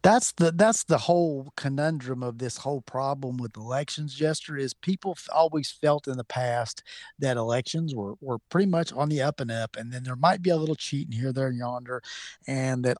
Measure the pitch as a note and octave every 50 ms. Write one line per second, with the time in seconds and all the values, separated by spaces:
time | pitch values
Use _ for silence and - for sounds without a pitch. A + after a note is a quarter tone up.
0 | - F#3 G#3+ B3+ - - - - E3+ E3+ E3 E3+ G3+ A3 A#3 - - - E3 C3+
1 | - - E3+ F3 E3+ E3 D3 C#3 C3+ C#3+ _ - - C#3 C3+ C#3 D3 D#3+ E3 D3+
2 | B2 B2 C3+ B2 B2+ B2 A#2 A#2 C3 B2 - - - C3 D3 C3+ A2+ - - B2+
3 | C3+ C3+ C#3+ C#3 C3+ B2+ B2 B2+ B2 A#2 - A2 A2 A2+ B2+ C#3 D3 - - -
4 | D3+ D3 C3 C#3 D3+ D#3 D#3+ - - - D#3 C#3+ C3+ B2+ - _ - - F#3+ F#3
5 | - G3 F3 - - - - D#3 E3 D#3+ D#3 D#3 C#3 - - - - D3+ D3 D3
6 | - - C3 B2+ A#2 _ - C3 B2+ B2 A#2+ A#2+ A#2 A2 - - _ - - -
7 | - - - - C#3 C3+ B2+ A#2+ A2+ A2+ A#2 B2+ B2+ - - D#3+ E3 D#3+ C3+ A#2
8 | G2+ G2 G2+ _ - C3+ B2 A2 _ _ - E3+ G3+ G3 F3+ E3 E3+ - - B2
9 | D3 D3+ D3+ C#3+ C3 C#3+ D3 - C#3 A#2 A2+ A2+ A2+ A2 - - A2+ A#2+ B2 B2+
10 | B2+ B2+ B2+ B2 C#3+ E3+ F#3+ F#3+ F3 F3+ E3+ D#3+ D#3 D#3 D#3 - - - - C#3
11 | C#3+ - A#2+ A2+ B2 C3+ B2+ C3 C3+ C3 B2+ A#2+ B2 B2 B2 B2 B2 B2 B2+ B2
12 | _ - - - - - - _ _ - C3+ C3+ C3 C3 C3 B2 B2 B2+ A#2+ -